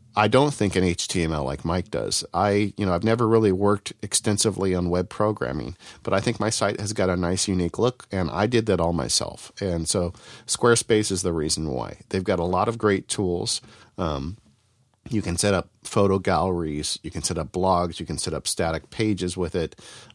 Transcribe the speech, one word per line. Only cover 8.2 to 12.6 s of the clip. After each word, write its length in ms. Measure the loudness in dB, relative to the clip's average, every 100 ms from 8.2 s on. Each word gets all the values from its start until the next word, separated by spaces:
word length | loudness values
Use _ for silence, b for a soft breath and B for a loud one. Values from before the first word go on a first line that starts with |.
| -2
I 160 | 0 2
did 180 | 2 2
that 120 | 2
all 140 | 2
myself. 580 | 0 -2 -2 -4 -8 -16 -6
And 300 | -4 -2 -2
so 240 | -2 -2 -6 B B -8
Squarespace 640 | 2 4 4 4 2 2
is 100 | 0
the 120 | 0
reason 360 | 0 0 -2 -2
why. 280 | -4 -6 -12 -6
They've 160 | -4
got 160 | 0 0
a 60 | 2
lot 240 | 2